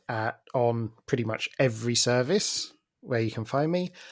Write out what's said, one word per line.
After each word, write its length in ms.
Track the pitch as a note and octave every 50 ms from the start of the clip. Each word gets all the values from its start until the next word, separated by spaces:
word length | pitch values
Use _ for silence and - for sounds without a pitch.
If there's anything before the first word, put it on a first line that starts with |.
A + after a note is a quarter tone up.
| _ -
at, 320 | B2 A2 A2 A#2 - - _ - -
on 380 | C3 A#2+ A#2+ A#2 A#2 A#2 G#2+ - _ _ -
pretty 160 | - A#2+ A#2
much 260 | A2 A2 - - - - -
every 360 | C#3+ C3 A2+ A2 A2+ A#2+ A#2+
service 760 | - - A#2+ A#2+ B2 B2 C3 F#3 G#3+ - - - - - - - _ _ _ _ _
where 180 | - - C3 A#2
you 100 | A2+ A2
can 140 | - A#2+ A2+
find 260 | - - C#3 D3 D#3+
me. 200 | E3+ F3+ F3+ F3+ - - - -